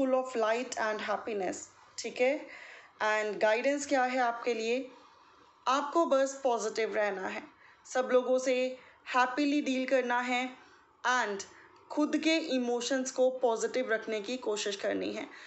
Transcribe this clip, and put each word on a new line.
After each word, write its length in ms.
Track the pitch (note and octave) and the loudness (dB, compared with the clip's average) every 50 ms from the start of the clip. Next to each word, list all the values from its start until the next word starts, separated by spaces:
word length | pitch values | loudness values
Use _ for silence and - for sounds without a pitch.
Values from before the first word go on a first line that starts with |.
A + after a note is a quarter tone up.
full 140 | C4+ C4 B3+ | 0 2 2
of 220 | B3+ B3+ B3+ - | 0 0 0 -2
light 400 | A#3 A3 G#3+ A3+ A#3+ B3+ B3 - | 0 2 2 2 0 -2 -4 -4
and 220 | - A3+ G#3+ G#3+ G#3 | -4 -2 -2 -2 -2
happiness", 580 | G#3 G#3+ G3+ G3 - A#3+ A3 G3+ F#3 F3+ G3+ - - - - - - - - - | -2 -2 -2 -2 -2 -4 -4 -2 -2 -4 -4 -6 -10 -16 -20 -20 -20 -18 -12 -10
ठीक 220 | - A#3 - - | -8 -6 -2 2
है। 260 | B3 C4 D4 D4+ - - - - - - - - - - _ - | 2 2 2 0 -4 -10 -16 -18 -18 -18 -20 -20 -20 -16 _ -2
And 380 | G#3+ G#3+ G#3+ G#3+ G#3+ G#3+ G3 F3 | 0 0 2 0 0 -2 0 2
गाइडेंस 440 | G#3+ G#3+ A3 A#3+ B3 C4+ C#4+ D4 C#4+ | 4 4 4 4 2 2 0 0 0
क्या 180 | - C#4+ C4 B3+ | 0 2 2 2
है 140 | B3+ B3 C4 | 2 2 2
आपके 360 | B3+ A#3 A#3 A#3 - B3 A#3 | 2 0 0 -2 -2 -2 -2
लिए? 360 | A3 A3+ A3+ A#3 C4 C4+ - - - - - - - - - - - - _ _ _ - B3 | 0 0 0 0 -2 -2 -6 -14 -20 -20 -20 -20 -20 -20 -20 -20 -20 -20 _ _ _ 0 0
आपको 380 | C4 C#4+ C#4+ - - E4+ E4 | 2 2 0 0 2 2 4
बस 340 | B3+ C4+ C4+ C4+ C4+ - - - | 4 4 4 2 2 -2 -2 0
पॉजिटिव 500 | B3+ A#3 A3 G3+ A3 G#3+ A3 A3 G#3 G3+ | 0 0 0 -2 -2 -2 -2 -2 0 0
रहना 340 | G#3+ G#3 G#3 G3 F#3+ F#3 G#3 | 0 0 0 -2 -2 -6 -6
है, 140 | G#3 A3 - - - - - - - _ - - - | -8 -8 -12 -14 -18 -20 -20 -20 -20 _ -12 -6 -2
सब 140 | C4 B3+ - | -2 2 4
लोगों 260 | B3 B3+ B3 A#3 B3+ B3+ | 4 4 4 4 2 2
से 400 | B3+ C#4 B3+ B3+ B3+ B3+ B3+ - - - - _ - - - | 2 2 2 2 0 -2 -4 -8 -16 -20 -20 _ -8 0 2
हैप्पीली 460 | B3+ B3+ B3+ B3+ D4+ D4 C#4+ C#4+ D4 | 2 2 2 2 0 2 2 2 2
डील 240 | - C4+ B3+ C4 C4 | 0 0 0 0 0
करना 340 | B3+ C4+ B3+ B3 A#3+ A#3+ A#3+ | 2 2 2 2 2 0 0
है, 300 | B3 B3 B3+ B3 B3+ B3+ B3+ - - - - - _ _ _ _ - A#3 | 0 0 -2 -2 -2 -4 -8 -12 -20 -20 -20 -20 _ _ _ _ 0 2
and 360 | B3+ B3+ A3+ G3+ G3+ G3 - - - - - - - - - - | 2 2 2 0 -4 -6 -8 -12 -18 -20 -20 -20 -20 -20 -14 -6
खुद 260 | - - D4+ D4+ D#4 | -2 0 0 2 2
के 200 | D4 - D#4+ D#4+ | 2 2 2 2
इमोशंस 760 | D#4+ - - C4 B3+ A#3+ A#3+ A#3+ A#3+ A#3 - C#4 C4 B3+ B3+ | 2 2 0 -2 0 0 0 -2 -2 -2 -2 -2 -2 -2 -2
को 200 | - - B3+ B3+ | 0 2 2 2
पॉजिटिव 600 | B3+ - - A#3+ A3+ G#3+ G#3 A#3 A#3 B3+ B3+ G#3 | 2 2 2 2 2 2 0 -2 -2 -2 0 0
रखने 280 | A3 G#3+ G#3+ A3+ A3 G#3+ | 0 -2 -2 -2 -6 -4
की 160 | G3 A3+ B3 | -4 -4 -6
कोशिश 400 | B3+ - A3 G#3 G#3 - G#3 G3+ | -4 -4 -4 -2 -2 -2 -4 -4
करनी 360 | - - G3+ G3+ F#3+ F#3 G3+ | -4 -2 -2 -2 -2 -2 -4
है। 140 | G#3 - - - - - - | -6 -8 -10 -12 -14 -18 -20